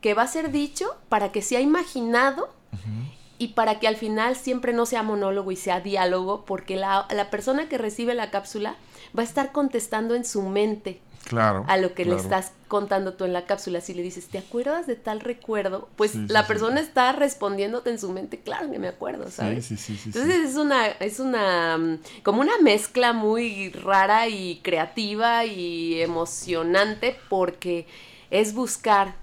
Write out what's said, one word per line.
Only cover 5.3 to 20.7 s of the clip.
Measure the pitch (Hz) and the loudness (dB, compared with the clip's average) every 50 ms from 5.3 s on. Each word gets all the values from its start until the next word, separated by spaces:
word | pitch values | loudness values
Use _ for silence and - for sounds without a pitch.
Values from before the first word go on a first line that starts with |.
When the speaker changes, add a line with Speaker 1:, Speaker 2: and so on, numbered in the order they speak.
| 196 202 196 190 | 0 0 -2 -4
Speaker 1:
y | 190 | -6
sea | 185 - 196 180 185 | -4 -2 -2 -2 -2
diálogo, | 175 202 196 190 185 180 180 185 185 185 202 208 208 | -2 -2 0 2 4 4 2 2 0 0 -4 -4 -4
porque | - 190 190 185 - 190 | -6 -6 -6 -4 -6 -4
la, | 185 190 196 196 196 196 - | -2 0 2 2 2 2 0
la | - 208 202 202 | -2 -2 -2 -2
persona | - 208 202 262 262 285 320 311 | -2 -4 -2 0 0 0 0 -2
que | 294 247 | -4 -2
recibe | 226 214 208 - 233 233 240 | -2 -4 -4 -2 -2 -2 0
la | 240 214 208 | -2 -2 -2
cápsula | - 202 196 - - 220 202 214 - - - - - - - - - | -4 -6 -6 -4 -8 -6 -6 -6 -6 -8 -16 -20 -20 -20 -20 -8 -4
va | - 233 | -2 -2
a | |
estar | 233 - 285 277 269 - | -2 0 -2 -2 0 0
contestando | 302 285 269 269 233 226 - - 214 220 226 233 | 0 0 2 0 -2 -4 -2 -2 -2 0 0 0
en | 240 240 | -2 -2
su | - - 208 196 | -2 -4 -2 -2
mente | 190 190 202 208 214 214 208 - 196 185 - - - - - - | 0 2 2 2 2 0 -4 -6 -12 -12 -12 -18 -20 -20 -20 -10
Speaker 2:
Claro, | - 120 117 110 107 101 95 104 - | -4 2 4 4 4 4 2 2 2
Speaker 1:
a | 190 | 2
lo | 190 185 180 180 | 4 4 0 0
que | - 180 | -2 0
le | 175 175 | 0 0
Speaker 2:
claro. | 185 185 | 0 0
Speaker 1:
estás | 190 196 190 185 - - _ - - | 0 0 0 0 -4 -12 _ -10 -2
contando | - 202 202 196 202 196 190 190 185 | 0 0 0 2 0 0 0 -2 -4
tú | - 190 | -4 -4
en | 180 180 | -2 -2
la | 180 175 | -2 -2
cápsula. | - 202 196 - 196 180 170 175 | -2 -4 -4 -2 -6 -6 -6 -6
Si | - 185 | -6 -8
le | 175 175 | -6 -6
dices, | 185 175 185 170 - | -8 -8 -12 -16 -12
"¿Te | - 190 | -12 -12
acuerdas | 185 - - 240 247 277 302 339 339 | -12 -6 -6 -4 -2 -2 -2 -2 -2
de | 285 240 | -4 -6
tal | 226 - 226 214 220 | -6 -4 -8 -8 -6
recuerdo?", | 214 240 240 240 - - 220 208 196 190 185 196 - - - | -6 -8 -8 -8 -6 -4 -2 -2 0 -2 -4 -4 -8 -12 -2
pues | - 214 214 214 | 0 0 0 2
Speaker 2:
Sí, | 220 | -2
sí, | 208 202 | -4 2
Speaker 1:
la | 220 220 208 | 4 4 4
Speaker 2:
sí. | - | 4
Speaker 1:
persona | 220 208 220 226 247 285 | 2 0 2 2 2 0
está | 320 302 - 277 247 254 262 | 0 0 2 4 4 4 4
respondiendo | 277 285 277 269 - 214 202 196 196 196 202 226 247 240 | 2 0 0 0 -2 -4 -2 -2 -2 -2 -2 -4 -4 -4
en | 247 233 220 | -4 -4 -4
su | 202 190 185 | -4 -6 -6
mente, | 185 190 - - - | -6 -8 -10 -12 -12
"Claro | - 214 - - - 294 | -8 -8 -6 -6 -6 -6
que | 254 220 | -6 -6
me | 196 180 | -6 -6
acuerdo", | - - - - - - - | -6 -6 -8 -8 -6 -8 -10
Speaker 2:
Sí, | - - | -12 -8
Speaker 1:
¿sabes? | - - 101 110 123 120 | -4 -4 -2 -2 -4 -4
Speaker 2:
sí, | - 113 | -6 -8
sí, | 101 - - 107 | -8 -6 -8 -8
sí, | 101 - | -8 -8
Speaker 1:
Entonces | 110 104 226 262 311 370 | -6 -4 0 2 4 4
Speaker 2:
sí. | 349 330 277 | 4 2 2
Speaker 1:
es | 262 | 0
una, | 294 302 294 | 0 2 4